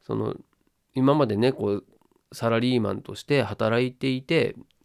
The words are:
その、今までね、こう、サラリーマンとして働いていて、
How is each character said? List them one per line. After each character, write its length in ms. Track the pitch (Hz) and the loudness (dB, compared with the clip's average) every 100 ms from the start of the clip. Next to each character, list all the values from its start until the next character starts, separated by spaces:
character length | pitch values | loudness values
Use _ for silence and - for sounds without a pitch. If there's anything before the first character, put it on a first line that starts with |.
そ 140 | - 110 | -8 -4
の、 200 | 110 - - _ _ _ _ | -4 -6 -12 _ _ _ _
今 220 | 135 131 151 | 0 4 4
ま 100 | 120 | 2
で 100 | 101 | 2
ね、 160 | 123 | 0
こ 160 | 135 104 | 0 -2
う、 160 | 101 - _ _ _ _ | -4 -6 _ _ _ _
サ 160 | - 117 | -6 -2
ラ 100 | 113 | 0
リ 180 | 123 123 | 2 2
ー 40 | |
マ 120 | 101 | 0
ン 80 | 98 | -4
と 140 | - 101 | -8 -12
し 80 | |
て 180 | - 143 | -2 0
働 420 | 113 107 110 117 127 | 0 -2 0 0 0
い 80 | |
て 160 | 127 135 | -2 -4
い 120 | 131 | -4
て、 340 | - 165 - - - _ | 0 0 0 -4 -18 _